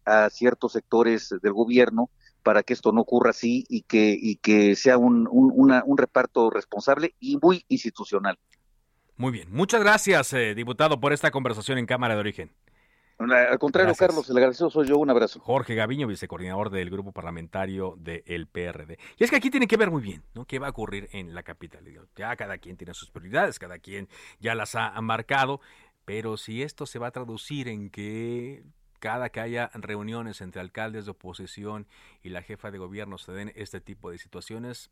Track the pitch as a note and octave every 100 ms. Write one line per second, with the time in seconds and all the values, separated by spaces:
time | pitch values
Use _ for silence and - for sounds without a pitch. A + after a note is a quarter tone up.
0 | - G#2+ G#2+ - B2 A#2+ A#2+ A2+ - A2+
1 | A#2 A2 - F#2+ G#2 G2+ A#2 B2 A#2+ A2+
2 | B2 _ _ _ - G#2 - B2 G#2+ A2
3 | G#2+ A#2+ A#2+ - A#2 B2 - A#2 - A2
4 | G#2+ G2+ A2+ G2+ - G#2+ G2+ G2 C3 B2+
5 | B2 A#2+ A2+ A#2+ C3 B2+ C3+ B2+ B2 C#3
6 | B2+ B2+ B2 C3 A2+ G#2+ - G2+ - C#3
7 | E3 - C3 C#3+ D#3+ F3+ - B2+ A2+ -
8 | G2+ G2+ G2 F#2 _ _ _ _ _ _
9 | _ - B2+ A#2 E2 A2 G3 A#3 G#3 G#3+
10 | - E3+ C3 C3 A2 G#2 A#2+ A#2 D#3 C#3
11 | C#3 C#3+ D#3 C#3 B2 A2 G#2+ C3 A#2 B2
12 | B2 G#2+ G#2 F#2+ D#2+ _ _ _ _ _
13 | _ - A#2 B2+ B2 B2+ D3 F3+ F#3 E3
14 | F#3 D#3+ C3+ B2+ C3 B2 E3+ D#3 C3+ D3
15 | D3 A#2+ A2 - - C3 B2 A2 A2 C#3
16 | B2+ F#2+ F#2 E2+ F2+ F#2+ G#2+ F#2+ F2 G2
17 | G2 F#2+ E2 E2+ E2 G2 F#2+ F#2+ F#2 F2+
18 | E2 E2+ - F2 D#2+ F2 F2 E2+ D#2 E2
19 | - - A#3+ C#4 B3+ C4+ A#3 G#3+ G3+ D#3+
20 | G#2 E2 - A#2 B2+ C3 C#3 B2 G#2+ G2
21 | G2+ G2+ F2 F2 - D#2+ F2 E2+ F2 D2+
22 | F2 - A#2+ A#2+ G#2 F#2 F2 F2+ F2 E2+
23 | - - F2 C3 F#3 - F2+ F2 - G2
24 | G2 - - _ A2+ A2+ G#2 A#2 A2+ G2+
25 | A2+ A2+ - C#3 C3+ C#3 _ _ _ _
26 | - G#2 A2 G#2+ - A2+ D3 - C#3+ A#2+
27 | A#2+ B2+ A#2+ A2+ - D3 B2 G#2+ G2+ -
28 | G#2 A2 A#2 A#2+ B2 C#3 D3 _ _ _
29 | A2 A#2+ A#2+ - A#2 A#2+ A#2+ A2+ G2+ G#2
30 | G#2 A#2 A2+ G2+ F#2 F#2 F2+ - A2 A2
31 | G2+ F#2 F#2 F2 F#2 - G#2 G#2+ G#2 _
32 | _ _ F2+ F2+ F2+ G#2+ G#2+ G2 F#2 G2+
33 | G2+ F#2+ - F#2 G#2 - G#2 F#2+ - G2+
34 | F2 F2 - F2+ - A2+ A#2+ A#2+ -